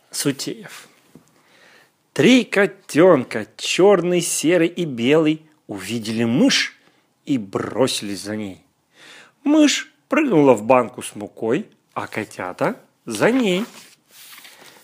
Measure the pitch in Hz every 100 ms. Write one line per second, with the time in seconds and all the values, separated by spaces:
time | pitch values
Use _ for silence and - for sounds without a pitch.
0 | _ - 147 135 - 226 180 - - _
1 | _ - _ _ _ _ _ _ _ _
2 | _ - 170 254 - 190 196 - - 135
3 | 185 147 117 113 104 - - - 196 190
4 | 175 180 165 - 156 180 170 175 165 117
5 | 120 156 156 156 _ _ - 101 95 117
6 | 107 113 117 131 262 - - - _ _
7 | _ _ - 135 98 113 104 107 131 -
8 | 101 95 98 107 101 85 _ _ _ _
9 | - - - _ 285 311 294 - - _
10 | _ 302 294 165 139 113 110 127 113 -
11 | - 107 104 - 113 151 220 _ _ -
12 | 104 113 104 - 92 90 151 254 _ _
13 | - 107 165 262 214 180 240 - - _
14 | _ - - - - - - -